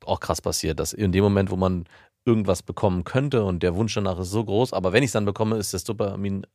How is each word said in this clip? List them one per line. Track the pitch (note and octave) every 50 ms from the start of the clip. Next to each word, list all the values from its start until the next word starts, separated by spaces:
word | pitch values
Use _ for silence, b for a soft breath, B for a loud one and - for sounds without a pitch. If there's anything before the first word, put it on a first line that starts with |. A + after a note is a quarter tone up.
| -
auch | - F#2 -
krass | - - E2 -
passiert, | - E2+ E2+ - - E2 D#2 -
dass | D2+ - -
in | - G#2+ F#2+
dem | F2 F#2+ G2+
Moment, | G2+ G2+ G2 F#2+ F#2
wo | G2+
man | F#2 F#2 F#2 F#2 F2 E2 b b b b b _ _ _
irgendwas | B2 A#2 A2 G2+ F#2+ F2+ - -
bekommen | - G2+ - - G2+ F2+ F2+ E2+
könnte | - - B2+ C#3 D3 C3 A#2+ G#2
und | F#2+ F2+ E2+ F2
der | F2+ E2+
Wunsch | F#2+ A2+ G#2+ -
danach | A2 G2+ F#2+ F2+ F2
ist | F#2 F2
so | G2 A2 A2+
groß, | F#2 G2 G#2+ B2+ B2 -
aber | G2 F#2 F#2 F2
wenn | B2 C#3+
ich's | B2 -
dann | A2+ G#2
bekomme, | G2+ G2 - A2 A2 A2+
ist | A2 G2 - -
das | A2+ -
Dopamin | - G#2+ G#2+ G#2+ G2 G2 G2 G2 G2+ G2 G2 G2 - _